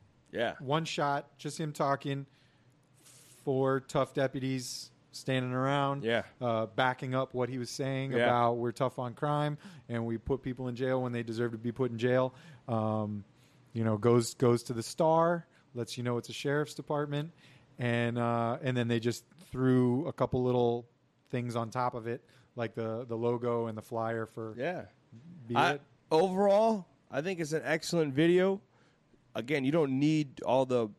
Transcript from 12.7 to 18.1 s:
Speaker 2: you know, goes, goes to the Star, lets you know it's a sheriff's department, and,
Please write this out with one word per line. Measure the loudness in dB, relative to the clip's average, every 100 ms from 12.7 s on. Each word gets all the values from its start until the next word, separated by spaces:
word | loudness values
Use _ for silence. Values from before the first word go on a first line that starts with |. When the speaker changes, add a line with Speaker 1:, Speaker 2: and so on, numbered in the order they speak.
| -2 0 0 -2 -6 -12 _ _ _ _
Speaker 2:
you | -2
know, | 0 2
goes, | 6 4 4 2
goes | 4 4
to | 0
the | -6
Star, | -6 0 4 4 4 0 -4 _ _
lets | -8 -8 -4
you |
know | -2 -2
it's | -4
a |
sheriff's | -6 -2 0 -2
department, | -6 -4 -2 -2 -4 -6 -12 -20 -20 _ -4
and, | 0 0 0